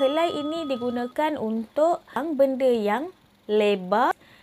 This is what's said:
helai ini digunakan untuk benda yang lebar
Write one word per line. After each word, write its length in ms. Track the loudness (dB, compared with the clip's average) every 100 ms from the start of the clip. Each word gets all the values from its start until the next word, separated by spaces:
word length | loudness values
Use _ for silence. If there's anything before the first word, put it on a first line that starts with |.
helai 400 | 0 0 0 -2
ini 240 | -6 -6
digunakan 720 | -4 -4 -4 -4 -4 -2 -2 -2
untuk 640 | -4 -4 -4 0 2 0 -4 -6 -2
benda 400 | 2 2 4 2
yang 400 | 2 2 -2 -4 -12 _ _
lebar 720 | -2 2 2 2 0 2 2 0 -8 -20